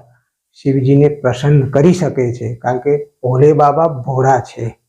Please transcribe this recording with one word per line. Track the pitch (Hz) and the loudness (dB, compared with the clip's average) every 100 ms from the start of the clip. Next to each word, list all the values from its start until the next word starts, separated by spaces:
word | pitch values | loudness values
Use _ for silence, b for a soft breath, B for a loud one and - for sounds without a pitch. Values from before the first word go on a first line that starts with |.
| - _ _ _ _ | -16 _ _ _ _
શિવજીને | _ 139 139 127 139 147 | _ -4 0 2 4 2
પ્રસન્ન | 147 127 117 143 147 127 | 0 -4 -2 0 0 2
કરી | 139 170 | 2 2
શકે | 180 151 135 120 | 2 -2 -2 -4
છે? | 117 113 | -4 -10
કારણ | 120 123 127 | -8 -6 -4
કે | 143 147 | -2 -4
ભોલે | - _ 127 127 147 | -6 _ -4 2 4
બાબા | 147 143 147 165 | 4 2 2 -2
ભોળા | 131 127 131 135 127 | -4 -6 -2 0 0
છે | - - 110 - | -2 -10 -12 -12